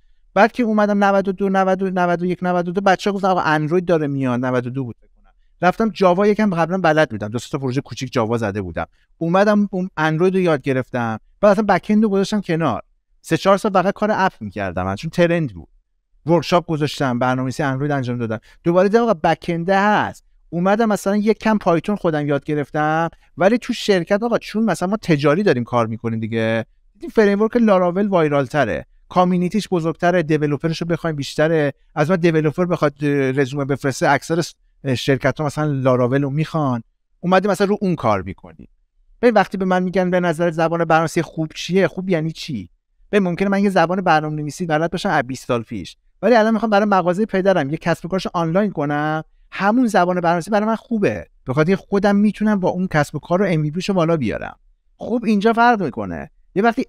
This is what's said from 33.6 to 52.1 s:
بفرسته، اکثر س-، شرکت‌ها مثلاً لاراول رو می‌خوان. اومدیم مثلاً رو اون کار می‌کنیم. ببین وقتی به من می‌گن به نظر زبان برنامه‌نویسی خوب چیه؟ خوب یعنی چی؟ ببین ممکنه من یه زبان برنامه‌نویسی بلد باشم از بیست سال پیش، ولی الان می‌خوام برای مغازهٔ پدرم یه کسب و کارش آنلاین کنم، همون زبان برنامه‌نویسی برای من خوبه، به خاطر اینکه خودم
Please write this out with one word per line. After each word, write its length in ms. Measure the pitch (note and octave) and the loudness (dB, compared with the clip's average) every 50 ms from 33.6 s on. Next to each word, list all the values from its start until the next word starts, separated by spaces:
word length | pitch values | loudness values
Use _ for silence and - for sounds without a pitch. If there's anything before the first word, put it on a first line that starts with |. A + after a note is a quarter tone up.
| C#3 | -4
بفرسته، 460 | C3+ E3+ - - - - - F3 D3 | -4 -4 -2 -2 -4 -2 0 2 2
اکثر 300 | C#3+ C#3+ - - E3 F3 | 2 2 0 -2 -2 -2
س-، 140 | D3+ - - _ _ _ _ _ - C3 B2 | -4 -6 -8 _ _ _ _ _ -4 -4 -4
شرکت‌ها 520 | - - D3 - - - C3+ - - D#3 | -2 0 0 0 2 2 -2 -2 -2 -4
مثلاً 180 | C#3+ - D3+ D3+ | -4 -4 -2 -2
لاراول 580 | D3+ C#3+ C3+ B2+ C3 B2+ B2 B2+ A#2+ C3 C#3 | -2 -2 0 2 2 4 4 2 2 0 0
رو 80 | C#3+ C3+ | -2 -2
می‌خوان. 520 | C3+ D#3 D#3 - - D#3+ D3 C3 B2 A#2 - _ _ _ _ _ _ - | -2 -4 -4 -2 -2 -2 -2 0 -2 -4 -6 _ _ _ _ _ _ -8
اومدیم 300 | - F3+ F#3 F#3+ F#3 G#3 | -2 2 2 2 2 2
مثلاً 160 | F#3 - G3+ | 0 0 0
رو 120 | F#3 G#3 G3 | 0 0 0
اون 160 | G#3 F#3 E3 | 0 -2 -2
کار 260 | - - A2 G#2 F#2+ | 0 0 0 0 -2
می‌کنیم. 460 | F2+ G2 F2+ _ - F2 D#2+ - - - _ _ _ _ _ _ _ _ - - | -4 -8 -12 _ -16 -20 -20 -20 -20 -20 _ _ _ _ _ _ _ _ -6 2
ببین 120 | A#3 B3 A3 | 2 4 4
وقتی 220 | G#3 F3+ - - F#3+ | 4 2 0 -2 -4
به 60 | F#3+ | 0
من 180 | F#3 F#3 F#3 | 0 0 0
می‌گن 280 | F#3 F#3 E3+ F#3+ F#3 F3+ | 0 0 0 0 0 2
به 100 | F3+ F3+ | 0 0
نظر 300 | F3 F3 D#3+ D#3 F3 F3 | 0 0 0 0 -2 -2
زبان 340 | D#3 E3 E3 D#3+ E3+ E3+ E3+ | 0 0 -2 0 0 -2 0
برنامه‌نویسی 380 | D#3+ D#3+ D#3+ E3 D#3+ - E3+ | 2 2 2 2 0 -2 -2
خوب 300 | D#3 - - - D#3+ D#3 - | -4 -4 -4 -6 -6 -6 -8
چیه؟ 340 | - - - F3 G3 F#3 E3 | -10 -6 -2 0 2 2 2
خوب 200 | - F#3+ F3+ F#3+ | -2 -4 -4 -2
یعنی 240 | F3+ D#3 D#3 D#3+ | -2 -2 -2 -4
چی؟ 380 | D#3+ - - - C#3 G2+ E2+ - _ _ _ _ _ _ _ - | -6 -8 -10 -10 -10 -10 -10 -12 _ _ _ _ _ _ _ 0
ببین 160 | - G#3 F#3+ F3+ | 0 2 2 2
ممکنه 200 | E3+ - G3 G3+ | 0 -2 0 0
من 140 | G3 G3 | 0 2
یه 80 | G3+ G#3 | 2 2
زبان 300 | F#3 F#3 E3 E3 F#3 G3 | 4 2 2 2 0 0
برنامه‌نویسی 680 | F3+ F3+ D#3 D#3 D#3 D3+ D3+ D3+ D3+ D3 - - F3+ | 2 2 2 2 2 -2 -6 -6 -6 -8 -8 -6 -4
بلد 240 | D#3+ D3+ D#3 E3 E3+ | -2 0 0 0 -2
باشم 180 | - F3 - G3+ | -4 -4 -2 0
از 140 | D#3 D3+ A#2+ | 0 0 0
بیست 200 | B2+ C3 - - | -2 -8 -10 -4
سال 160 | - B2+ A#2+ | -4 -4 -4
پیش، 340 | A2+ - A#2+ G2 D#2+ - - _ _ _ _ - | -4 -6 -10 -10 -10 -12 -16 _ _ _ _ -2
ولی 120 | F#3 G#3+ B3 | 2 4 4
الان 180 | A3+ G#3+ A3+ A3+ | 4 4 4 2
می‌خوام 160 | G3+ A#3 A3 | 0 0 2
برای 180 | G#3 G3 G#3+ G#3 | 2 2 4 4
مغازهٔ 360 | G3+ F#3 E3 F3 F3 F#3+ A3 | 2 2 2 0 0 0 -2
پدرم 460 | - - F#3+ F#3 G3 F#3+ F3 C#3 C#3 | -2 0 0 2 2 2 2 0 -2
یه 60 | D#3 | -4
کسب 300 | D#3 - F3 D#3+ - - | -4 -2 -2 -2 -2 -4
و 20 | E3 | -6
کارش 180 | F#3 G3 - A3+ - | -6 -4 -6 -4 -4
آنلاین 360 | F3 E3 D#3+ E3 F#3+ G#3+ G3 | -2 -2 0 0 0 0 -2
کنم، 540 | E3 E3 C#3+ D3 D3 D3 D3+ D#3 D#3 D#3+ D#3 _ _ _ _ _ | -2 -4 -4 -2 -2 -4 -2 -4 -4 -6 -8 _ _ _ _ _
همون 340 | - - F#3+ G3+ A3 B3+ B3+ | -8 -2 0 0 2 2 2
زبان 340 | A3 G3 F#3+ F3 F3+ F3+ F3+ | 2 2 2 2 2 0 0
برنامه‌نویسی 300 | E3+ E3 F3 F3 D#3 G3 | 0 0 0 0 -2 0
برای 160 | A3 G3+ G#3+ | 0 0 0
من 100 | A3 A3+ | 0 -2
خوبه، 500 | G#3 - - A#3 G#3+ G3+ C3+ G#2+ F2 - _ _ _ - | -4 -4 -4 -2 0 0 0 0 -2 -8 _ _ _ -8
به 100 | - B2+ | -4 0
خاطر 160 | D3 D#3 F3 | 0 2 2
اینکه 140 | G3 F3+ - - | 2 -2 -2 -2
خودم 280 | G3 G3+ G3+ G3+ | -2 2 2 4